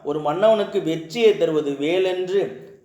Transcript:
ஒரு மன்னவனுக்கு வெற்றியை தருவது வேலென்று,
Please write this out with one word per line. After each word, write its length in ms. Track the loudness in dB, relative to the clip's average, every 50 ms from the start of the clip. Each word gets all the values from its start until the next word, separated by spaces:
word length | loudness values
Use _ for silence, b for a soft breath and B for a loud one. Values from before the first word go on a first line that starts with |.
| -6
ஒரு 160 | -6 -6 -4
மன்னவனுக்கு 640 | -2 -4 0 2 4 4 4 4 2 -2 -4 -4 -2
வெற்றியை 540 | -2 -4 -4 -6 -8 -2 2 4 4 4 4
தருவது 380 | 2 0 0 0 -2 -2 -2
வேலென்று, 920 | -2 -2 0 0 0 0 0 -2 -2 -2 -2 0 -2 -2 -2 -4 -10 -18 -20 -20 -12 -8